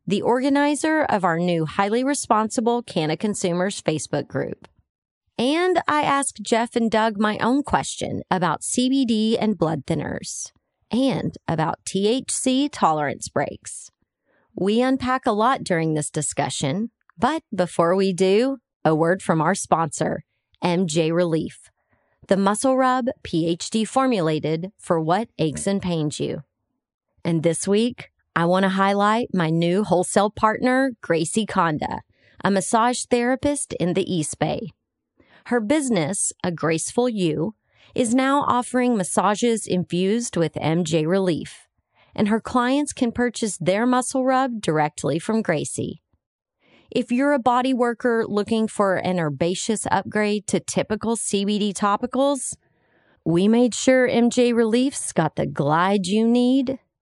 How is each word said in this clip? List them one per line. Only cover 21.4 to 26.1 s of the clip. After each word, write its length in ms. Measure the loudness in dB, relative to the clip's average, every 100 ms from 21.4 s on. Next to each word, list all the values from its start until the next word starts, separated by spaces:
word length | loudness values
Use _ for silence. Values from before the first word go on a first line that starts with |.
| -4 -10 -20 _ _ _ _ _ -2
the 80 | 2
muscle 400 | 2 2 2 2
rub 300 | 2 2 -2 -6
P 240 | -4 -2 0
H 220 | -2 -2
D 160 | -4 -2
formulated 880 | 0 2 2 0 0 -2 -4 -6 -10
for 220 | -2 -2
what 300 | 2 0 -2 -4
aches 280 | -4 -2 -2
and 160 | -2
pains 380 | -2 -2 -2